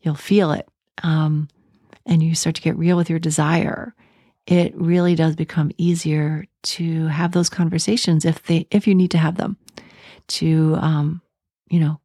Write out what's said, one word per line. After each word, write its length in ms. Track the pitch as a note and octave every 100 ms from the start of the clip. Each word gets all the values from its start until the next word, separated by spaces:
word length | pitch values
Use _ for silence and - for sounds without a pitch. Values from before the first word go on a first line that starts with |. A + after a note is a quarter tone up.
you'll 140 | - D3
feel 360 | - G3+ F3
it. 160 | D3 - _ _ -
Um, 440 | E3 D#3 D#3 D3+ D3+ _ _ _ _ - -
and 160 | E3+
you 140 | D#3+ D#3+
start 200 | - D#3+
to 60 |
get 160 | E3 -
real 200 | E3+ F3
with 120 | E3+
your 100 | E3
desire. 720 | E3 D3+ D3+ E3 C#3 - - _ _ _ _ _ -
It 300 | F3 E3+ -
really 400 | E3 F3 F3 E3
does 200 | D#3+ D#3+
become 360 | D#3+ - D3 -
easier 680 | E3+ E3+ D#3 D3+ D3+ D#3 G3 _
to 440 | - - E3+ D#3+ D#3+
have 240 | D3+ E3+
those 180 | F3 E3+
conversations 760 | - E3 E3+ - A3+ - D#3+ E3
if 180 | D#3+
they, 240 | - E3 -
if 160 | G#3 G#3
you 80 | F#3
need 160 | F#3
to 60 | F3
have 200 | D#3+ F3
them, 200 | - G3+ - - - - - - _
to, 480 | - D#3+ D#3+ D#3 D#3+
um, 420 | D#3 D#3 D3 E3+ _ _ _ _ _
you 100 | F3
know 200 | D3+ D3+